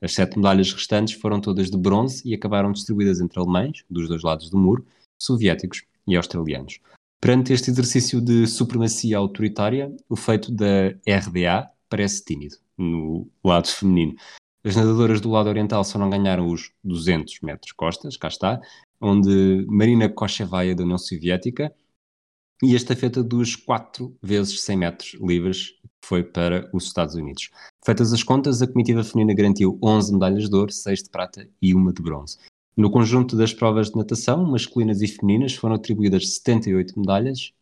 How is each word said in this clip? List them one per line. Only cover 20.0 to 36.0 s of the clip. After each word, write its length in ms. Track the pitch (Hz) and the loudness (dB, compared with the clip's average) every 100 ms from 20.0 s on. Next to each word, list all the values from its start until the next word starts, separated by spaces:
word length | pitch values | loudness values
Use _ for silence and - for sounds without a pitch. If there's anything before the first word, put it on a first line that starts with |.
| 107 | 2
Kochevaia, 640 | - 104 - 95 92 90 | 0 -6 -4 -4 -2 -2
da 80 | 90 | -2
União 160 | 87 90 | -2 -2
Soviética, 760 | - 85 87 90 123 127 147 - _ _ _ _ _ _ _ _ | -4 -6 -2 -2 -4 -6 -8 -10 _ _ _ _ _ _ _ _
e 120 | 131 | 2
a 20 | 120 | 2
estafeta 460 | 120 123 123 127 | 2 -2 -2 -2
dos 340 | 117 120 117 - | -2 0 -2 -4
quatro 580 | - 120 - - 127 - | -4 -4 -4 -14 -14 -12
vezes 380 | 98 104 98 - | -4 -2 -2 -4
cem 160 | - 98 | -4 -2
metros 380 | 87 87 - - | -2 -4 -14 -8
livres, 500 | 92 87 90 92 - - - _ | -2 0 0 -4 -8 -14 -20 _
que 40 | - | -4
foi 160 | 90 | -2
para 460 | 87 87 87 90 92 | -2 -2 -2 -2 -4
os 100 | 95 | -8
Estados 300 | - - 80 | -6 -4 -4
Unidos. 360 | 82 71 69 - - - _ | -4 -10 -10 -14 -16 -20 _
Feitas 280 | - 110 117 | -2 0 2
as 100 | 117 | 0
contas, 380 | - 135 139 120 | 0 0 2 0
a 60 | 127 | 0
comitiva 360 | 127 120 117 | 0 2 2
feminina 320 | 110 117 107 | 0 0 2
garantiu 440 | 98 101 98 95 - | 4 2 4 2 2
onze 300 | 110 107 98 | 4 4 4
medalhas 360 | 98 92 101 104 | 2 2 0 0
de 60 | |
ouro, 160 | 98 101 | 0 0
seis 320 | - 101 98 | -4 -6 -6
de 60 | - | -6
prata 400 | 92 92 - 98 _ | -8 -10 -10 -20 _
e 140 | 95 | 2
uma 180 | 92 92 | 4 2
de 100 | 87 | 0
bronze. 360 | 82 73 73 - - _ _ - | -6 -8 -10 -18 -20 _ _ 0
No 140 | 104 | 4
conjunto 440 | 123 113 127 123 113 | 4 4 4 2 2
das 180 | 113 | 0
provas 360 | - 113 110 107 | 2 2 2 0
de 60 | 113 | -2
natação, 480 | 104 113 - 151 | -4 -4 0 0
masculinas 560 | 180 120 - 123 110 101 | 0 0 -2 -2 0 0
e 80 | 107 | -2
femininas, 460 | - 101 107 135 | -2 2 2 0
foram 200 | - 113 | -2 -2
atribuídas 600 | 110 - 107 | -2 -2 0